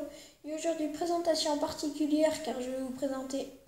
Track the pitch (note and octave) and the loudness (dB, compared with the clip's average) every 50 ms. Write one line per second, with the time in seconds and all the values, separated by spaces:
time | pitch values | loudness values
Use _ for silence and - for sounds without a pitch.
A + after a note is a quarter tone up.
0 | D4+ - - - - - - _ - D4 D#4 D#4 E4 E4+ D#4+ D#4+ D4+ D4 D4+ - | 2 -4 -10 -14 -20 -20 -20 _ -10 -8 -6 -2 0 0 0 0 0 -2 0 -2
1 | F4 E4+ F4 E4+ E4+ E4+ D#4 D#4 - D#4 D4 C#4+ D#4 D4+ - - D#4 D4 - - | 0 2 2 2 4 2 2 4 4 2 2 2 0 -2 -2 -2 -4 -4 0 0
2 | D#4 C#4+ D4+ D4+ D#4 D#4 D#4 - - A#3 B3 B3+ B3 B3+ C4 C4 C4 B3+ A#3+ - | 2 4 6 6 6 4 4 2 -4 -4 -4 -4 -4 -4 -4 -4 -4 -4 -4 -2
3 | D4 C4+ C4 C4 C4+ C4 C4+ C4+ - - - - - | -2 -2 -2 -2 -4 -2 -2 -4 -4 -4 -10 -14 -10